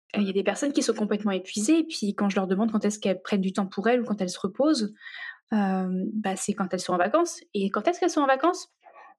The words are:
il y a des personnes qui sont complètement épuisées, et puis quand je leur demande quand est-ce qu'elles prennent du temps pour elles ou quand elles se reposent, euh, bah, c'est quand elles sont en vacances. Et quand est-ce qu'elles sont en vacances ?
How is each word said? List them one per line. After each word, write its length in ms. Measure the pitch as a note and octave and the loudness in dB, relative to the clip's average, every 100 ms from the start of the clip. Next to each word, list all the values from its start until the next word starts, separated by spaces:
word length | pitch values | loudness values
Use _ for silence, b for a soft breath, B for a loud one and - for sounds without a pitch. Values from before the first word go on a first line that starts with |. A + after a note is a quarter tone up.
| _ | _
il 80 | G#3 | -2
y 80 | G3 | 0
a 20 | |
des 120 | G3 | 0
personnes 280 | G3 G3 C#4+ | 0 0 0
qui 120 | C#4+ | 0
sont 100 | A#3+ | 0
complètement 380 | A3+ G#3 G#3 G#3 | 0 -2 -2 -2
épuisées, 480 | F#3 F#3 G#3 A3 E4 | -2 -4 -2 2 2
et 40 | |
puis 300 | D#4+ - G3+ | 0 -4 -4
quand 140 | - G3+ | 0 0
je 80 | G3 | 0
leur 100 | F#3 | 0
demande 240 | F#3+ A3+ | 0 0
quand 140 | A3 | 0
est-ce 160 | G#3 - | 0 -2
qu'elles 200 | G3+ F#3 | -2 -2
prennent 200 | - G3+ | -2 0
du 120 | F#3+ | 0
temps 140 | G#3 F#3+ | -2 -4
pour 220 | - A3 | 0 2
elles 140 | B3 | 2
ou 20 | |
quand 160 | A3 G#3 | 0 -4
elles 100 | F3+ | -4
se 80 | - | -4
reposent, 560 | F#3+ - D4+ C4+ G#3 B B B B B - | -4 2 2 2 -2 B B B B B -4
euh, 520 | G#3+ G3 F#3+ F#3 F#3 G#3 | 0 0 0 -2 -2 -2
bah, 220 | G#3+ G3 F#3+ | -2 -4 -4
c'est 180 | - | -4
quand 180 | G3 F#3+ | -2 -2
elles 80 | F#3 | -4
sont 120 | - | 0
en 60 | F3+ | 2
vacances. 420 | F#3+ D#4 F4 - - | 4 4 2 -4 -6
Et 160 | G#3 G3 | -2 -2
quand 180 | G#3+ E4+ | 0 0
est-ce 100 | F4 | 2
qu'elles 120 | F4 | 2
sont 100 | D#4 | 4
en 60 | C4+ | 4
vacances ? 460 | C4+ E4 F4+ - _ B B B | 4 2 0 -6 _ B B B